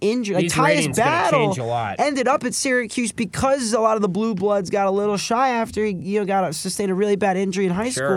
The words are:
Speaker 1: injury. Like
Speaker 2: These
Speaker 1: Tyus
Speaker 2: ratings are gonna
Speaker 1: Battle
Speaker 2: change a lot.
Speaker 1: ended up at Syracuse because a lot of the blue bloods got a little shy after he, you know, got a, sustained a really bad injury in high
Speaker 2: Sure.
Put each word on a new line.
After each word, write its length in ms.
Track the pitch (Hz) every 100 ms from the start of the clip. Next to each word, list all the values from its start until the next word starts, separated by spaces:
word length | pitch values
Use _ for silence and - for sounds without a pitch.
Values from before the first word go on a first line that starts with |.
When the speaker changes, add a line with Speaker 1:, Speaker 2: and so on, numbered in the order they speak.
Speaker 1:
injury. 340 | 202 247 208
Like 80 | 180
Speaker 2:
These 100 | 175
Speaker 1:
Tyus 100 | 156
Speaker 2:
ratings 340 | - - 151 127
are 40 |
gonna 60 | 269
Speaker 1:
Battle 340 | - - 302 -
Speaker 2:
change 100 | 190
a 60 |
lot. 320 | 117 120 110 -
Speaker 1:
ended 260 | 277 269 247
up 160 | 294
at 120 | 254
Syracuse 580 | - 269 254 220 - 233
because 600 | - 208 - 269 277 226
a 60 | 226
lot 160 | 220 220
of 60 |
the 60 | 202
blue 260 | 180 226
bloods 360 | 190 202 202 175
got 160 | 202 196
a 40 |
little 280 | 196 208 202
shy 320 | - 233 262
after 340 | 240 220 208
he, 80 | 214
you 260 | 185 180 208
know, 60 | 196
got 220 | 196 175
a, 40 |
sustained 360 | 151 190 - 202
a 40 |
really 220 | 185 208 202
bad 200 | 202 185
injury 300 | 196 185 190
in 40 |
high 200 | 175 240
Speaker 2:
Sure. 180 | 254 -